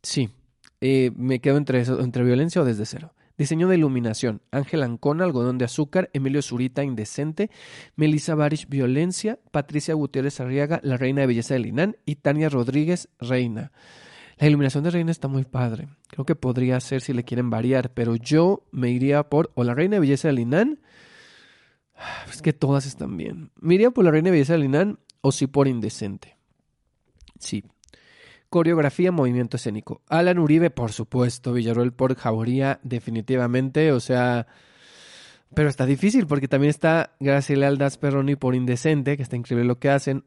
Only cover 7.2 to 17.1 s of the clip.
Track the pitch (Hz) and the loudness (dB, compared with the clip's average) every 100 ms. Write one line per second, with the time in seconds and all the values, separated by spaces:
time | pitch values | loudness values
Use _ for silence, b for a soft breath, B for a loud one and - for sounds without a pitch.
7.2 | 151 156 214 B B B B - 151 151 | -6 -4 -6 B B B B 0 2 2
8.2 | - 151 147 151 - 139 127 135 175 180 | 0 0 0 -2 -4 -2 0 0 0 -2
9.2 | 214 233 _ 147 139 147 156 156 143 139 | -6 -6 _ -6 -4 -6 -2 -2 -2 -2
10.2 | 139 - 127 135 147 165 143 123 131 139 | -4 -4 -4 -2 -2 -2 -2 -2 0 2
11.2 | 131 120 117 131 107 113 196 - - 147 | 2 0 0 -2 -2 -2 -2 -4 -8 -2
12.2 | 147 147 156 135 120 139 156 175 - _ | -2 0 0 0 0 0 0 -2 -6 _
13.2 | 120 127 120 110 139 B B B B B | -4 -2 -2 -6 -12 B B B B B
14.2 | B B 151 147 139 143 165 175 165 165 | B B 2 4 2 0 -2 0 -2 -4
15.2 | 135 135 131 127 123 113 147 - _ - | -4 -4 -4 -4 -4 -4 -12 -18 _ -8
16.2 | 139 156 131 123 123 127 - 135 135 | -4 -2 -2 0 0 0 -2 -6 -4